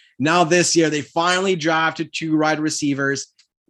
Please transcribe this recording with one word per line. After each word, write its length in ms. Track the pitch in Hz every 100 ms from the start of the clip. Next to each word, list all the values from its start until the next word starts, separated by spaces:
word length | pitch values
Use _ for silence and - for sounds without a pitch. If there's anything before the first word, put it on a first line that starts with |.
| _ -
Now 240 | 143 175
this 320 | 160 175 165
year, 140 | 170 156
they 120 | 147
finally 520 | 127 165 175 180 196
drafted 580 | 185 160 160 160 - 156
two 260 | - 160 156
wide 220 | 156 151
receivers. 680 | 156 151 147 139 139 139 - _ _ _ _